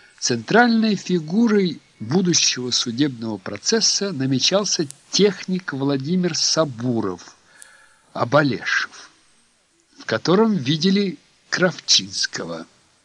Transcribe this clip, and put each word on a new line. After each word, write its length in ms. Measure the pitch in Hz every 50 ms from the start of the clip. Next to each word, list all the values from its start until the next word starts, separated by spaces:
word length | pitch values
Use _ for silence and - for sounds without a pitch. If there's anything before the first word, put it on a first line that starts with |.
| - - _ -
центральной 760 | - - 123 120 113 - - 220 240 240 226 226 220 220 208
фигурой 880 | 185 - - 180 175 156 151 170 214 233 226 208 208 196 175 139 - - _ _ -
будущего 720 | 110 110 127 185 196 180 160 - - - - - 123 123
судебного 680 | 120 - - 123 113 117 147 151 131 113 113 113 110 98
процесса 760 | - - 101 101 - - - 226 202 - - - 196 202
намечался 760 | 190 131 131 135 135 127 - - 180 196 214 185 - - 170 135 - - _ -
техник 600 | - - 190 208 196 - - - 185 180 - - -
Владимир 640 | 135 135 139 143 139 135 143 180 185 175 175 160
Сабуров, 1000 | - - - - 165 160 147 123 107 120 127 120 113 104 98 90 87 - - - _ _ _ - - - - - - - - _ _ _ _ -
Оболешев, 1000 | 113 113 117 117 147 156 139 113 90 - - - - - - - - - - _ _ _ _ _ _ _ _ _ _ _ _ _ _ _ _ _ -
в 80 | -
котором 500 | - 113 110 - 151 170 196 226 226 214
видели 640 | 175 127 120 165 156 151 190 190 202 202 190 - - _ _ _ _ _ _
Кравчинского, 1160 | - - 170 185 143 - - - - - 98 95 95 - - - - - 98 85 85 82 82 - _ _ _ _ _ _